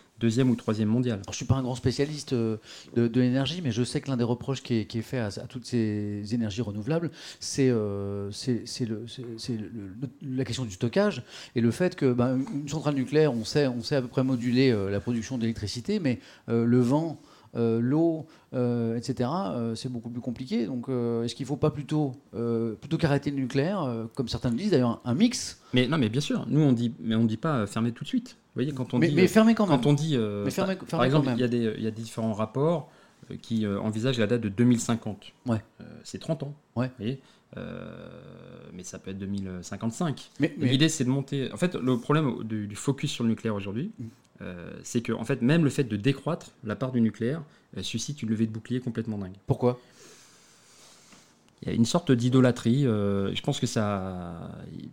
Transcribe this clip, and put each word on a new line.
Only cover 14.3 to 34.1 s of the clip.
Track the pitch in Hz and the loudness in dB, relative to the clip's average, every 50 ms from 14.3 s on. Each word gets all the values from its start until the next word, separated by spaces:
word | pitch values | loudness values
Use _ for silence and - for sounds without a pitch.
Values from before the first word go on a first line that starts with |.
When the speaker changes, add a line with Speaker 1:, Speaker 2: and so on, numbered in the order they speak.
| 131 120 113 123 120 127 135 131 | 2 2 2 2 4 6 6 6
Speaker 2:
euh, | 117 104 98 98 | 6 4 2 0
la | 101 101 | 0 -2
production | - 120 123 117 107 - 135 | 0 0 -2 -2 -2 -4 -4
d'électricité, | 120 113 113 113 - 107 98 - 123 110 - 208 214 | -2 0 -2 -2 -2 -6 -6 -6 -6 -2 -2 -2 0
mais, | 175 135 120 - - - - - _ - | 2 0 0 -2 -4 -18 -20 -18 _ 0
euh, | 117 117 117 | 2 2 4
le | 120 120 127 | 6 6 6
vent... | 123 120 135 151 165 165 143 - - - - - - - - | 6 6 4 2 2 -2 -6 -8 -14 -20 -20 -20 -20 -10 -2
Euh, | 120 117 113 113 113 | 0 2 2 2 2
l'eau, | 117 123 143 156 165 170 160 156 147 - - - _ _ - | 2 2 2 4 4 2 2 -2 -6 -12 -18 -20 _ _ -2
euh, | 131 123 120 120 120 117 113 113 | 0 0 0 0 0 0 0 -2
et | 120 117 | -2 -4
cetera, | - 123 104 123 123 156 185 196 190 - | -4 -2 -2 0 0 0 -2 -2 -4 -4
euh, | 123 117 117 113 | -4 -4 -4 -4
c'est | 110 - 131 | -6 -6 -8
beaucoup | 127 117 113 117 | -8 -6 -8 -8
plus | 117 123 | -8 -6
compliqué. | 113 131 113 113 135 131 208 233 233 | -6 -6 -6 -6 -6 -4 -2 -2 -2
Donc, | 180 135 123 117 - | -2 -4 -6 -4 -2
euh, | 131 123 120 117 117 117 117 | -2 0 0 0 0 0 -2
est-ce | 120 - | -2 -4
qu'il | - 135 | -6 -4
faut | 123 147 | -4 -2
pas | 147 - 151 | 2 2 0
plutôt, | 151 151 143 - 156 151 151 135 123 - _ _ - | 0 0 -4 -2 0 0 0 0 -2 -8 _ _ -6
euh, | 98 117 117 117 113 113 113 107 | -4 0 0 2 2 0 0 -4
plutôt | - - - 160 | -6 -4 -4 0
qu'arrêter | 160 - 143 143 139 143 151 | 2 2 4 2 2 2 0
le | 143 | -2
nucléaire, | 139 131 120 - 139 139 175 208 196 156 | -2 -2 0 2 2 2 2 0 -2 -2
euh, | 127 117 113 110 113 - | -2 -2 -4 -6 -6 -4
comme | - 127 | -4 -2
certains | 107 - 120 - 127 | -2 -2 -2 0 0
le | 113 | 0
disent, | 120 190 214 | 0 2 4
d'ailleurs, | 175 131 127 117 110 - - | 4 6 4 4 2 0 -2
un, | 123 | -2
un | 117 | 2
mix ? | 156 226 247 - - - - - - _ - - | 4 4 4 2 -2 -8 -8 -12 -14 _ 2 2
Speaker 1:
Mais | 127 127 | 4 4
non, | 123 156 | 4 4
mais | 165 123 104 | 2 2 2
bien | 107 139 | 2 -2
sûr. | 147 - 269 208 - | -2 0 -2 -2 -2
Nous, | 117 131 147 | 2 4 4
on | 156 139 | 6 6
dit, | 127 117 120 117 - - | 4 4 2 -2 -2 -4
mais | - 113 110 | -2 0 2
on | 110 117 | 4 4
dit | 113 110 | 2 2
pas, | 110 - 160 151 | 0 0 0 0
euh, | 123 104 | 0 0
fermer | 98 - 113 113 120 | 0 0 0 0 0
tout | 117 - 147 | -2 -4 -8
de | - | -2
suite. | - 254 - - - _ _ _ _ | -2 -4 -4 -4 -18 _ _ _ _
Vous | - | -2
voyez, | 127 147 | -2 -2
quand | 143 131 127 - - | -2 -4 -4 0 2
on | 123 | 2
Speaker 2:
Mais, | 156 170 | 4 4
Speaker 1:
dit, | 147 | 6
Speaker 2:
mais | 160 185 | 6 4
Speaker 1:
euh, | |
Speaker 2:
fermez | 185 - 226 220 226 226 | 6 8 8 8 8 6
quand | 220 214 | 6 4
Speaker 1:
quand | 185 147 | 4 4
Speaker 2:
même. | 127 120 | 4 6
Speaker 1:
on | 147 147 | 4 4
dit, | 139 151 160 147 | 4 4 0 2
euh, | 123 110 104 104 101 101 | 2 0 0 -2 -2 -2
Speaker 2:
Mais | 131 | -2
fermez, | 127 - 190 190 190 | 0 0 0 0 -2
Speaker 1:
par, | 185 - | -4 -4
Speaker 2:
fermez | - - 156 | -4 2 2
Speaker 1:
par | 120 | 4
exemple, | 127 143 156 135 | 4 4 4 4
Speaker 2:
quand | 131 | 2
même. | 120 117 | 2 2
Speaker 1:
il | |
y | 127 | 2
a | |
des, | 120 120 120 117 110 107 | 2 2 2 0 0 0
il | 104 107 | -2 -4
y | |
a | 110 | -4
différents | 104 110 113 113 - - 113 113 107 | -4 -6 -10 -10 -6 -4 -2 -2 -2
rapports, | 101 110 107 - 131 143 160 175 151 143 - - - - _ _ _ - - | -2 -4 -4 -2 0 0 2 0 0 -4 -8 -18 -20 -20 _ _ _ -18 -16
euh, | - - | -16 -14
qui, | - - 113 110 107 | -8 -4 -2 0 0
euh, | 101 98 98 | 0 -2 -2
envisagent | 95 110 104 110 113 135 | -2 -2 -2 0 -2 0